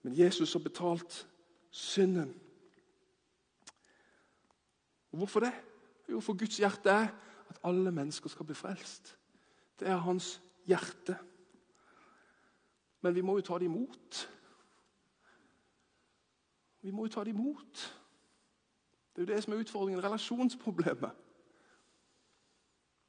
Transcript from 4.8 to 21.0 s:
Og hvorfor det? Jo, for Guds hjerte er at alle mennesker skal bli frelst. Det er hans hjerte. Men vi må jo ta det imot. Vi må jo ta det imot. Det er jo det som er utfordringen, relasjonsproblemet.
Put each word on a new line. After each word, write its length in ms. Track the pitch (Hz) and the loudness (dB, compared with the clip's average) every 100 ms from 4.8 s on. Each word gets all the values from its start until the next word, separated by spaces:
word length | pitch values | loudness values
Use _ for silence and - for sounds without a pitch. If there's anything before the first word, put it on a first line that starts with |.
| _ _ _ | _ _ _
Og 60 | 160 | -4
hvorfor 260 | 196 214 | 2 2
det? 80 | 240 240 - - - _ - | 2 -2 -14 -20 -20 _ -6
Jo, 120 | - | -4
for 140 | - 185 | -2 -2
Guds 180 | 214 - | -2 4
hjerte 340 | 202 196 196 | 2 4 6
er 200 | 202 220 - - - - | 6 4 -2 -20 -20 -20
at 80 | - 175 | -6 0
alle 260 | 180 185 | 2 2
mennesker 380 | 170 143 147 - | 0 -4 -6 -10
skal 160 | - 156 | -10 -10
bli 80 | |
frelst. 600 | 143 - 196 - - - - _ _ _ _ _ - | -8 -8 -8 -10 -16 -20 -20 _ _ _ _ _ -6
Det 100 | 190 | 0
er 100 | 185 | 0
hans 380 | 175 180 - - - _ - | 2 0 -2 -10 -16 _ 4
hjerte. 480 | 180 - - - 185 - - - - _ _ _ - - - _ _ _ _ _ _ _ _ | 4 4 -8 -6 -6 -8 -20 -20 -20 _ _ _ -20 -20 -20 _ _ _ _ _ _ _ _
Men 120 | 175 | 2
vi 100 | 175 185 | 2 2
må 100 | 202 | 0
jo 80 | |
ta 140 | 185 175 | 0 -2
det 100 | 175 | 0
imot. 520 | 170 254 - - - - - - - _ _ _ _ _ _ _ _ _ _ _ _ _ _ _ _ _ _ _ _ _ _ | -2 -4 -8 -12 -10 -10 -14 -20 -20 _ _ _ _ _ _ _ _ _ _ _ _ _ _ _ _ _ _ _ _ _ _
Vi 140 | 190 | -8
må 100 | 202 | -4
jo 80 | 220 | -4
ta 120 | 220 208 | -4 -4
det 80 | |
imot. 480 | 208 254 294 - - - - - _ _ _ _ _ _ _ _ _ _ | -2 -2 -4 -12 -14 -14 -14 -20 _ _ _ _ _ _ _ _ _ _
Det 80 | - | -6
er 60 | 180 | -2
jo 80 | |
det 80 | 214 | 0
som 80 | 208 | 0
er 80 | 214 220 | -2 -4
utfordringen, 380 | 208 196 185 | -2 -2 0
relasjonsproblemet. 1040 | 196 220 - 240 247 - - 170 156 123 | -2 -2 -2 2 2 2 -4 0 0 0